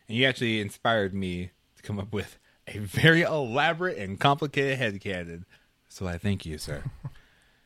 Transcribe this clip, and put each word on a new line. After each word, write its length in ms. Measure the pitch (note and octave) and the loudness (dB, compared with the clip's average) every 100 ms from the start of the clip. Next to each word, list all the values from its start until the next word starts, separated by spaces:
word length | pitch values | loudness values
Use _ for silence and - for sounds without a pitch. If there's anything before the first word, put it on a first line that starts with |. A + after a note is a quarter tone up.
| _ | _
And 100 | A2 | 2
you 80 | C3+ | 2
actually 320 | B2 A#2+ A2 | 4 0 0
inspired 540 | G2+ - A#2 A2+ G2 | -2 -2 2 4 2
me 380 | G2 F#2 F2 F2+ - _ _ | 0 -2 -4 -6 -10 _ _
to 60 | |
come 140 | - G#2 | -8 -6
up 140 | G#2 | -4
with 240 | G#2 F2+ - _ _ - | -6 -6 -12 _ _ -12
a 100 | G2+ | -8
very 420 | G#2+ - D3+ E3 | -4 4 6 6
elaborate 760 | E3+ D#3 B2+ B2 D#3 E3 F3+ - | 4 0 0 2 2 0 -2 -4
and 220 | F#2+ G2 | -6 2
complicated 580 | C#3 C#3+ D3+ C#3+ C#3 C3+ | 4 4 2 0 2 2
headcanon. 680 | A#2+ G2 G2+ F#2 E2+ E2+ F#2+ - _ _ _ | 0 -2 -6 -6 -6 -10 -14 -20 _ _ _
So 180 | - F#2 | -8 -4
I 100 | E2+ | -2
thank 280 | G#2 G2 E2 | 0 -2 -4
you, 120 | D2+ | -8
sir. 260 | - D2 C2 - | -8 -6 -8 -10
<laughs> 80 | - - - _ _ _ | -14 -16 -20 _ _ _